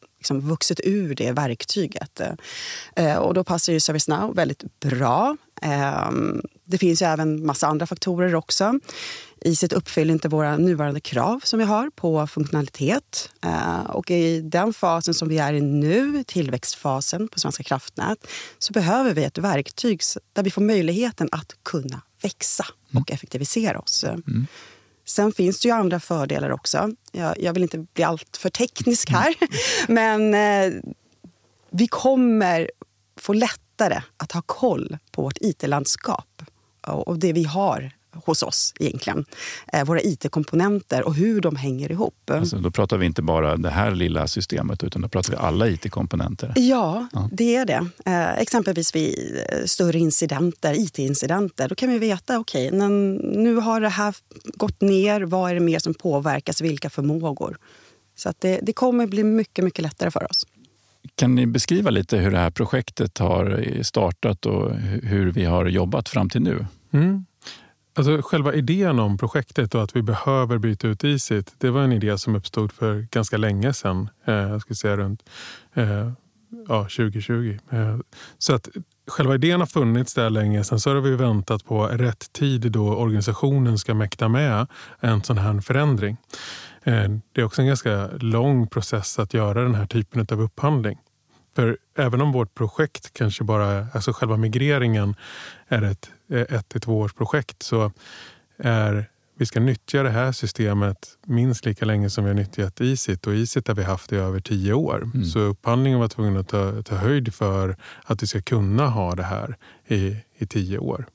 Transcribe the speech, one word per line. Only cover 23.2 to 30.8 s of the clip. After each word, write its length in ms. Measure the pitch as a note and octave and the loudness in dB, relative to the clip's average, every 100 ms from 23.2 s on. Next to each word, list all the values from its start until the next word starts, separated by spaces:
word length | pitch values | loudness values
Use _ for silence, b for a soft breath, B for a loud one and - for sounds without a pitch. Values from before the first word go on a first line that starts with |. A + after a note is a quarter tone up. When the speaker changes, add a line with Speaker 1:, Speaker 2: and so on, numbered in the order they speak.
| - C3 C#3+ A#3 G#3+ - | -6 -6 -2 0 0 -2
Speaker 1:
oss. 260 | - - | -2 -2
Speaker 2:
Mm. 420 | - E3+ D3+ A2+ C#3 B B B B B | -2 -4 -4 -2 -2 B B B B B
Speaker 1:
Sen 280 | - - G#3+ | -4 0 2
finns 280 | G#3 F3+ F#3+ | 2 0 2
det 80 | A#3+ | 2
ju 60 | |
andra 260 | A#3 F#3 F3 | 2 2 0
fördelar 500 | - E3 C#3 C#3+ C#3 | -2 -2 -2 -2 -2
också. 400 | C3+ - - G#3 A3+ _ | -4 -2 -2 -2 -4 _
Jag, 280 | F3+ D#3+ - | -6 -4 -2
jag 120 | F3 | -2
vill 100 | F3+ | 0
inte 160 | F3 D#3+ D#3+ | 0 -2 -6
bli 100 | - | 0
allt 320 | E3 E3 - - | 0 0 -8 -8
för 140 | F#3 | -4
teknisk 600 | - A#3+ - - A#3 - | -2 -2 -2 0 0 2
här, 240 | F#3 C#4 E4 E4 A#4 B4+ A4+ D#4+ | 2 2 2 0 0 -2 -2 2
Speaker 2:
Mm. 320 | A3+ A3 G#3+ | 2 4 2
Speaker 1:
<laughs> 120 | G#3+ | 4
men, 20 | G#3 G#3 G3+ F#3+ | 4 4 4 2
eh, 60 | - | -2